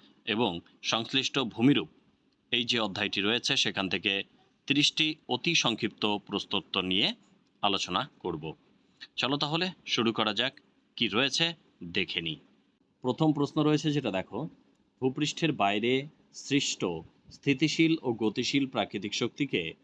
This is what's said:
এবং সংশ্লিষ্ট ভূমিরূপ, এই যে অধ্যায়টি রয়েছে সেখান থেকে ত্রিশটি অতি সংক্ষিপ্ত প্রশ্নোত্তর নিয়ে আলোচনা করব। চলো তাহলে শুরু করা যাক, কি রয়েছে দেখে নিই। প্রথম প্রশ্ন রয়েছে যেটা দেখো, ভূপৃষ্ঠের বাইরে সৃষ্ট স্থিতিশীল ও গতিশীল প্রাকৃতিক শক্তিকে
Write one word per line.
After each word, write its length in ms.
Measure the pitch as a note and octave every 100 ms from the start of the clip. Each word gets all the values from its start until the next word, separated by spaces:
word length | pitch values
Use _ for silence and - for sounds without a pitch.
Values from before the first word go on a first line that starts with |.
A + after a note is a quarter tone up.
| - _ -
এবং 260 | G#2+ A#2 E2+ - -
সংশ্লিষ্ট 520 | - A2+ A2+ C3+ B2 C#3
ভূমিরূপ, 500 | A#2 G2 B2+ B2 D#2+ _ _ _ _ _ -
এই 120 | B2
যে 140 | A#2 A#2+
অধ্যায়টি 400 | G#2+ F#2 G2+ -
রয়েছে 320 | G2+ A#2+ - C3+
সেখান 280 | A2+ G2+ F#2+
থেকে 340 | F#2+ G2+ G2 - _ _ _ -
ত্রিশটি 400 | C#3+ C#3+ - D#3 D#3 -
অতি 240 | B2+ E3+ D#3+
সংক্ষিপ্ত 480 | C3 A2 G#2+ - G#2+ G#2 -
প্রশ্নোত্তর 580 | G2+ - G2 - G2+
নিয়ে 240 | F#2 F#2 D#3+ A#3+ _ _ _ -
আলোচনা 400 | G#2 F#2+ - F#2 C#3+ _
করব। 240 | F#2 E2 D#2 - _ _ _ - - -
চলো 200 | B2+ C#3+
তাহলে 280 | D3 E3 F#3 E3+ -
শুরু 260 | - A2+
করা 200 | A2 G#2+
যাক, 200 | G#2 B2+ - _ _ _ -
কি 80 | A2+
রয়েছে 380 | G2+ C3+ - E3 E3 _ -
দেখে 360 | F2 F2 F#2 F#2
নিই। 180 | E2 D2+ - _ _ _ _ _
প্রথম 240 | B2 A#2+ D#3+
প্রশ্ন 240 | D3+ C#3+ D#3
রয়েছে 240 | D3+ D3+ D#3
যেটা 200 | D3 B2
দেখো, 280 | F#2+ F#2 G2+ E3 - _ _ _ -
ভূপৃষ্ঠের 500 | C3 C3+ D3+ - E3
বাইরে 420 | A#2 G2+ G#2 A#2 C3 D3 - _
সৃষ্ট 520 | - - C#3 - - F#2+ E2 - _ -
স্থিতিশীল 600 | - - C3+ D#3 - D#3+ D#3+
ও 80 | C3
গতিশীল 520 | A2+ A2 G#2 A#2 C#3 C3+
প্রাকৃতিক 460 | A#2+ F#2+ G#2 G2+
শক্তিকে 480 | - A#2+ - C#3 F#2+ E2 -